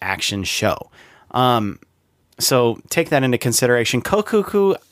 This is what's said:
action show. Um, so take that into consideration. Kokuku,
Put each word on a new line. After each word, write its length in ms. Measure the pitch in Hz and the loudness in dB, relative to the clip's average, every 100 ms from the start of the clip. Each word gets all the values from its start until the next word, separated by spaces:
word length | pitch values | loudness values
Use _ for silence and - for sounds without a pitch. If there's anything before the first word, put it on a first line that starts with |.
action 420 | 95 95 - 101 | -6 -4 -4 -4
show. 460 | 90 - 107 - - - - - _ | -6 -2 -2 -2 -8 -20 -20 -20 _
Um, 480 | - 127 120 104 - _ _ _ _ _ - | 0 2 2 -2 -8 _ _ _ _ _ -6
so 420 | - 131 120 110 - | 0 2 2 0 -4
take 200 | - 165 | -2 0
that 120 | 143 | 2
into 140 | 131 123 | 2 0
consideration. 640 | 127 113 123 123 113 123 | 0 0 2 2 2 -2
Kokuku, 760 | - 202 208 214 196 208 196 180 - | 0 -2 0 0 0 0 2 0 -6